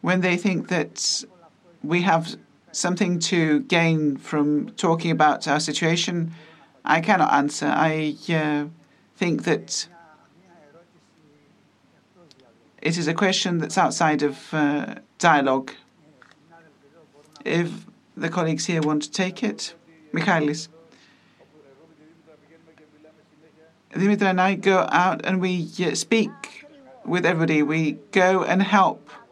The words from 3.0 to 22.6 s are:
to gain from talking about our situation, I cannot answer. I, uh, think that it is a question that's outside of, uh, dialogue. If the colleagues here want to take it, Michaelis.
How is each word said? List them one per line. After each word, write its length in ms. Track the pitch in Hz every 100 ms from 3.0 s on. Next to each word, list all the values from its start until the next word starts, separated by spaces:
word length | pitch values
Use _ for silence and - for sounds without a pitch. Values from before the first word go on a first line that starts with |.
| 185 180 170
to 280 | 175 160 147 139 175
gain 380 | 165 160 151 135
from 560 | - 151 147 147 - -
talking 340 | 180 165 165
about 360 | 156 151 139 -
our 100 | 147
situation, 720 | 156 143 165 170 - 175 165 - - - _ _ -
I 160 | 160
cannot 300 | 165 202 -
answer. 340 | 143 143 - 151
I, 480 | - 160 156 156 143 -
uh, 360 | 165 151 147 147 165 _ _ _ _
think 260 | 175 160
that 440 | 170 156 - - - - 160 156 _ 160 185 175 147 156 170 165 _ _ 151 147 143 _ _ _ _ _ _ _ 170 - _ _ _ _
it 160 | 185 170
is 100 | 156
a 60 |
question 460 | 165 196 190 185 175
that's 180 | 151 190
outside 460 | 170 - 160 151
of, 280 | 147 139 -
uh, 420 | 160 147 147 - - - _
dialogue. 520 | 175 151 135 131 131 - _ _ _ _ - _ 160 165 165 _ _ _ _ _ _ -
If 420 | - 165 170 - - _ _ -
the 120 | 165
colleagues 360 | 165 160 156 -
here 160 | 170
want 220 | 151 151
to 80 | 147
take 320 | - 180 175
it, 320 | 214 - - - _ - -
Michaelis. 560 | 165 165 170 147 160 - - - - _ _ _ _ 147 151 143 135 160 156 156 160 156 151 147 165